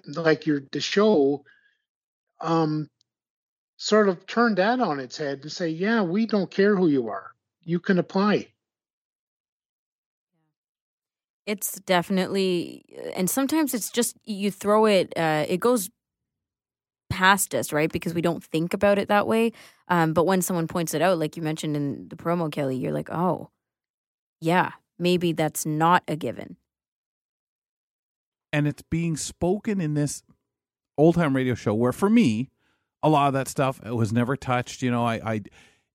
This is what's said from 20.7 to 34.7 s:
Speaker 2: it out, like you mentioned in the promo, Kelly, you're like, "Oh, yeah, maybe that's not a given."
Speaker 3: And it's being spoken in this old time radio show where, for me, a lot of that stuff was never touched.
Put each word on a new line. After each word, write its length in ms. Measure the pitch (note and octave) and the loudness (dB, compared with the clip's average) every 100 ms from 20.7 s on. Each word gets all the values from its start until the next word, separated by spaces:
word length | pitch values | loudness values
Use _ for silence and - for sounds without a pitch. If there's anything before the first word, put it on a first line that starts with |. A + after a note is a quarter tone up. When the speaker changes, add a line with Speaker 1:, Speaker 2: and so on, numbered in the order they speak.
| F3+ D#3+ | -4 -4
Speaker 2:
it 80 | D3+ | 0
out, 160 | F3 F3 | 2 2
like 180 | D#3 E3+ | -2 -4
you 60 | |
mentioned 340 | D#3 D#3 D#3 D3 | -6 -4 -4 -2
in 320 | C#3+ A#2 - | -4 -6 -12
the 80 | E3+ | -10
promo, 340 | E3 F3 D#3+ | -4 -2 -2
Kelly, 260 | D3 C#3+ B2+ | -2 -4 -4
you're 160 | D3+ | -4
like, 180 | D3 - | -6 -6
"Oh, 400 | - F3+ D#3 - _ _ _ _ _ _ _ _ _ | -4 -2 -2 -8 _ _ _ _ _ _ _ _ _
yeah, 320 | D#3+ F3+ D#3 - _ - | 0 0 0 -6 _ -4
maybe 340 | F3 F3+ E3+ | 0 2 0
that's 340 | D#3 D#3 - D#3+ | 0 -2 -2 -4
not 360 | D3+ E3 F3+ - | 0 4 2 2
a 80 | D#3 | -6
given." 400 | C3+ G2+ G2 - _ _ _ _ _ _ _ _ _ _ _ _ _ _ _ _ _ _ _ | -6 -8 -14 -18 _ _ _ _ _ _ _ _ _ _ _ _ _ _ _ _ _ _ _
Speaker 3:
And 140 | D3+ D3 | -2 0
it's 160 | C#3+ | -2
being 340 | - D#3+ E3+ D3+ | -6 -2 -2 -4
spoken 640 | - - E3+ G3+ A3+ G3+ | -6 -4 -2 -2 -2 -2
in 140 | D#3 | 0
this 280 | D3 D3 - - _ _ _ _ _ _ - | 0 -2 -4 -14 _ _ _ _ _ _ 4
old 200 | D#3+ E3+ | 6 6
time 200 | D#3 C3+ | 2 2
radio 180 | B2+ | 0
show 200 | A#2 - | 0 0
where, 180 | G#2+ A#2+ | 2 0
for 160 | - G3 | 2 4
me, 420 | A#3 E3 A2 C3+ _ _ _ _ _ | 4 4 2 -4 _ _ _ _ _
a 60 | D3+ | 2
lot 200 | D#3 C#3+ | 4 4
of 60 | |
that 140 | C3+ C3 | 2 -4
stuff 340 | - C3+ - | -2 -2 -2
was 280 | G#2 A#2+ A2 | -6 -2 0
never 240 | A#2 A#2+ C#3 | 0 0 -2
touched. 440 | - B2 A#2+ | -2 -4 -4